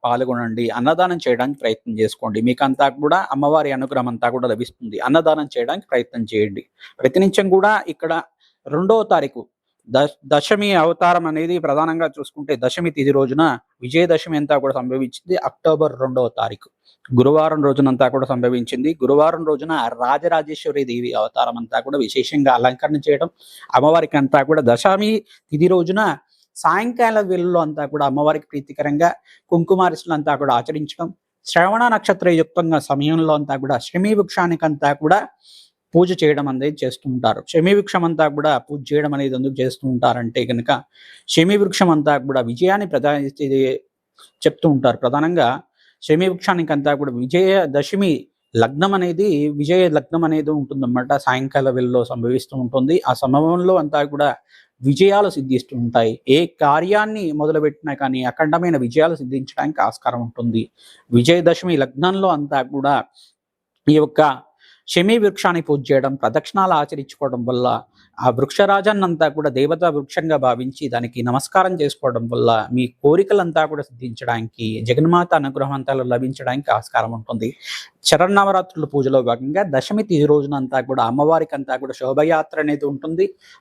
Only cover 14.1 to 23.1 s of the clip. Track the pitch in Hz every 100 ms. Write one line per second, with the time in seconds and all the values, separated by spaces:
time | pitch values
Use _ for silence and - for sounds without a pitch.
14.1 | 160 175 151 147 147 135 135 127 131 127
15.1 | - - 123 131 - 160 156 151 123 131
16.1 | 127 120 - 113 107 - _ _ _ -
17.1 | 123 127 156 156 156 143 135 139 127 131
18.1 | 135 131 127 123 123 117 127 147 160 131
19.1 | 143 156 170 156 143 156 156 117 120 123
20.1 | 143 170 170 151 151 156 143 127 120 120
21.1 | 113 110 131 120 120 113 120 - 143 110
22.1 | 139 - 147 135 123 127 127 151 151 147